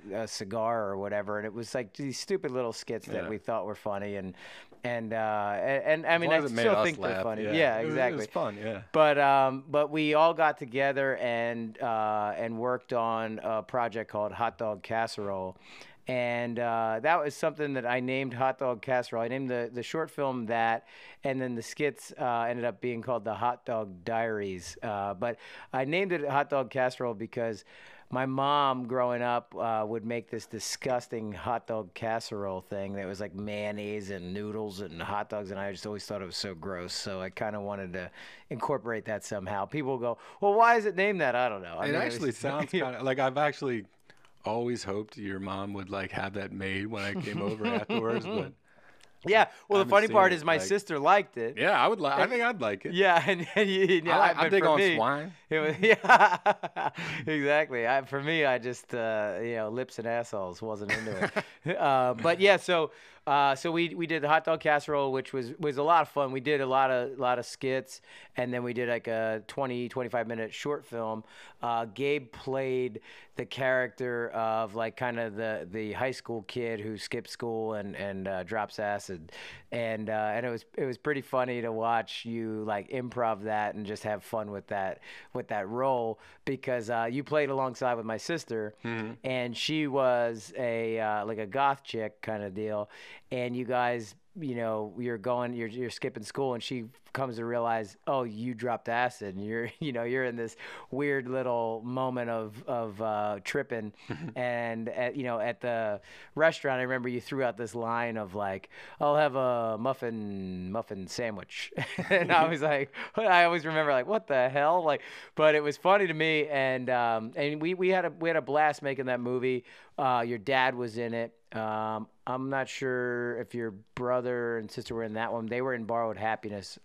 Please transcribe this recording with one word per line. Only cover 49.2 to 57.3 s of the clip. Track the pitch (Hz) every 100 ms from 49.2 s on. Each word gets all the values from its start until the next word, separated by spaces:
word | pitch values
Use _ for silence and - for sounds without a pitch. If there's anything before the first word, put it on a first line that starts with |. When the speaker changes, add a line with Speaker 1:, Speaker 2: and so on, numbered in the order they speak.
| 170
Speaker 1:
Yeah, | 214 196 - -
well, | 202
Speaker 2:
I |
Speaker 1:
the |
Speaker 2:
haven't | 185
Speaker 1:
funny | 202 220
Speaker 2:
seen |
Speaker 1:
part | 220 185
Speaker 2:
it, | 175
Speaker 1:
is | 156
my | 160
Speaker 2:
like | 185
Speaker 1:
sister | 202 - 151
liked | 147 202 185 -
it. | 113 107
Speaker 2:
Yeah, | 160 175
I | 143
would | 220
li-, | 143
I | 139
Speaker 1:
And | 196
Speaker 2:
think | 247
I'd | 240 220
like | 113 101 -
it. |
Speaker 1:
Yeah, | 175 190 170
<laughs> | 151
and, | 185 160 202
and, | 202
you | 190 185 180
know, | 165
Speaker 2:
I | 180
like, | 175 170
Speaker 1:
I, |
Speaker 2:
I'm | 165
Speaker 1:
but |
Speaker 2:
big | 196
Speaker 1:
for | 160
Speaker 2:
on | 151
Speaker 1:
me, | 196 156
Speaker 2:
swine. | 117 143 170 170 -
Speaker 1:
it | 156
was, | 156 156
<laughs> |
yeah, | 214 214 190 190 196 180 208 208 175 - 139 - 160 156
exactly. | 147